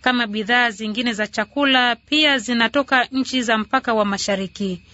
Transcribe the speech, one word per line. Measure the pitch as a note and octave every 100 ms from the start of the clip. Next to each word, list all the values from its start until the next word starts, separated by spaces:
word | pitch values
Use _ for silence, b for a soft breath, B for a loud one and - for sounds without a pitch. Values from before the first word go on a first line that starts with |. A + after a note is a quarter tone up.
Kama | B3+ B3 A#3
bidhaa | G#3+ G#3 B3 A#3+
zingine | G3+ A3 G#3+ A#3+
za | G#3+ G#3+
chakula, | - G#3 C#4+ C#4 C4 B3 A#3
pia | _ D4+ D4+ C4+
zinatoka | G#3+ A#3 A3+ C#4+ C4+ C4 A#3+
nchi | C4 B3+ C4
za | A#3 A3
mpaka | G#3 C4 B3+
wa | A3 G3+
mashariki. | G3 - G3 F#3+ - G3 F3 B